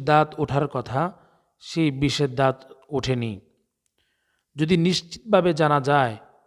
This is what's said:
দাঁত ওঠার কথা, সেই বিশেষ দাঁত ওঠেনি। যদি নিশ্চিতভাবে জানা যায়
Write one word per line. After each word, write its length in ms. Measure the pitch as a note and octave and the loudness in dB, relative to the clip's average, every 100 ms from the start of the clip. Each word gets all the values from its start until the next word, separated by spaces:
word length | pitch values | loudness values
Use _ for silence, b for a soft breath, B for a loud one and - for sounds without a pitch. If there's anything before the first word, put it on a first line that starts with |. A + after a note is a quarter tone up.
দাঁত 240 | C3+ D3+ D#3 - | 2 2 2 -2
ওঠার 280 | D3 C3+ D3 | -4 -2 -2
কথা, 320 | C3 A#2 B2 E3+ G3+ b b b b | -4 -6 -4 -4 -8 b b b b
সেই 280 | - - D#3+ | -10 -2 -2
বিশেষ 380 | C3+ C#3+ - C#3+ | 0 -2 0 -2
দাঁত 260 | B2 C3+ C3 - - - | 0 0 0 -8 -20 -8
ওঠেনি। 420 | C#3+ B2 B2+ A#2 G2 - _ _ _ _ _ _ _ _ _ _ C#3+ | -4 -2 -2 -4 -8 -14 _ _ _ _ _ _ _ _ _ _ -4
যদি 180 | D#3 F3+ | 0 2
নিশ্চিতভাবে 760 | E3+ F3 - - A3+ G3+ F3+ | 2 0 -6 -14 0 2 2
জানা 240 | E3 D#3 D3 | 2 2 2
যায় 340 | C3+ C#3+ B2+ G#2+ - _ | 2 2 0 -4 -16 _